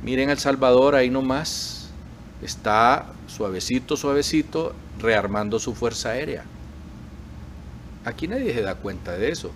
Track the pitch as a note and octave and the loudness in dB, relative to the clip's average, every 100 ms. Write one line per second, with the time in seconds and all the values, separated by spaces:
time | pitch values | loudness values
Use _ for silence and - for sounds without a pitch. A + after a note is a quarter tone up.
0 | - B2+ C3+ C#3+ C#3+ C3+ C3 B2 C3+ C#3+ | -2 0 2 2 2 4 8 8 8 6
1 | B2+ C3 C3 C3+ D#3+ - - - - - | 4 2 0 -2 -2 -6 -8 -10 -12 -14
2 | - - - - - - - G#2+ A#2 C#3+ | -16 -16 -18 -14 -10 -4 2 6 8 6
3 | - - - - G#2 F#2 - B2 B2 D3 | 2 -14 -16 -6 -4 -2 0 -2 0 -2
4 | C#3+ C#3+ C#3 D#3 D3+ D#3+ E3 - - - | 2 2 2 2 0 -2 -4 -6 -14 -4
5 | A2 G#2+ G2 G#2 G#2 A2 - A2+ A#2+ A2 | 2 4 4 0 0 -2 -2 -2 -2 -2
6 | A#2 A#2 D#3 C#3 - - - - - - | -4 -4 -4 -8 -10 -14 -14 -14 -16 -16
7 | - - - - - - - - - - | -16 -16 -16 -14 -14 -16 -16 -16 -16 -10
8 | - A2+ D#3+ A#3+ B3 B2 G2 F#2 G2+ F2+ | -10 -6 -4 -2 -2 0 -2 -2 -6 -8
9 | D2+ F2 A#2 D#3+ F2 | -6 -2 0 -2 -6